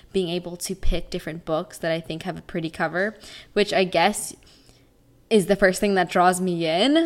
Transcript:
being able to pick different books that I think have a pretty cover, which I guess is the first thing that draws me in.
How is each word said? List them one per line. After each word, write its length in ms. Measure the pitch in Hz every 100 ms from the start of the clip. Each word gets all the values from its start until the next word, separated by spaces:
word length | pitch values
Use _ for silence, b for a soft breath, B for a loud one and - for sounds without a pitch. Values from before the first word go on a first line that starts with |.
| B
being 180 | 196 175
able 280 | 175 175 175
to 180 | - 185
pick 340 | - 175 -
different 360 | 175 165 160 -
books 320 | 156 180 -
that 140 | 165
I 100 | 165
think 220 | 165 160
have 140 | 185 165
a 40 |
pretty 280 | - 175 160
cover, 480 | - 165 165 202 214 B B B
which 200 | - 202
I 120 | 170 185
guess 500 | 175 185 208 - - b b b b b _ _ _ _
is 160 | 220 175
the 100 | 196
first 240 | 196 185
thing 160 | 214 190
that 140 | 175
draws 320 | 214 185 180
me 260 | 185 170 165
in. 300 | 165 247 311